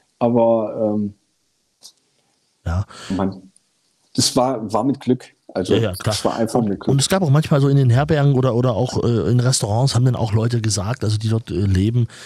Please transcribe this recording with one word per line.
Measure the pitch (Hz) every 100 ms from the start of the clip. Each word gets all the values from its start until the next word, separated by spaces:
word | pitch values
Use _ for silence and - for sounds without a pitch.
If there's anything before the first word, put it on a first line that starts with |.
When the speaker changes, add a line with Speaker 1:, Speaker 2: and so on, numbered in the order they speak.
| _ -
Speaker 1:
Aber, | 120 120 117 113 107 120 107 107
ähm, | 104 101 _ _ _ _ _ _ - _ _ _ _ _ _ _ -
Speaker 2:
Ja. | 87 101 - -
Speaker 1:
man, | 95 98 - - _ _ _ _ _ _
das | - 120 139
war, | 127 123 107
war | 107
mit | 131 135
Glück. | - 123 - _ -
Also | 95 90
Speaker 2:
Ja, | 107
ja, | 110
klar. | 92 -
Speaker 1:
das | 104
war | 110 -
einfach | 113 127
mit | 107 95
Glück. | -
Speaker 2:
Und | 139
es | 131
gab | 190
auch | 170
manchmal | 143 156 147
so | 139
in | 143
den | 131
Herbergen | 117 151 156 139
oder, | 127 117
oder | 110 127 101
auch, | 120 -
äh, | 113 117 80
in | 123
Restaurants | 123 131 107 110 135 117
haben |
dann | 127
auch | 120 113
Leute | 110 117 120
gesagt, | 110 101 95 123
also | 104 107
die | 110
dort, | 113 -
äh, |
leben, | 85 101 92 101 120 113 -